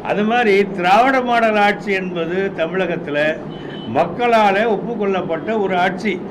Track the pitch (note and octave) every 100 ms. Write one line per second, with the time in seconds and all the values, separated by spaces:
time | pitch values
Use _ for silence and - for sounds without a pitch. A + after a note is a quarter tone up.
0 | - E3+ G#3+ A#3+ A3+ G3 G3+ - F3 G3+
1 | B3+ C4 B3 A#3 A3+ G#3 G3+ G#3 G#3+ F#3+
2 | F#3 F3 E3 F#3 G3 F#3+ E3 F3 F3+ E3
3 | - D3 D3+ D#3+ - - - - - C#3
4 | E3+ F3 A#3+ A#3 G#3 F#3+ A#3 G3+ A3 A3+
5 | G3+ F#3 D#3 E3 F3 A3 F#3+ F3+ F#3 F3+
6 | G#3+ F3 -